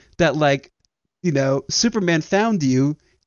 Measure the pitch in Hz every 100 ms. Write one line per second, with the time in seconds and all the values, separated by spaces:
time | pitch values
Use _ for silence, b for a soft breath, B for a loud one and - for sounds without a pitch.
0 | b - 165 143 147 139 - _ _ _
1 | _ _ 180 139 135 135 - - 233 226
2 | 175 165 - 190 226 208 135 127 139 151
3 | _ _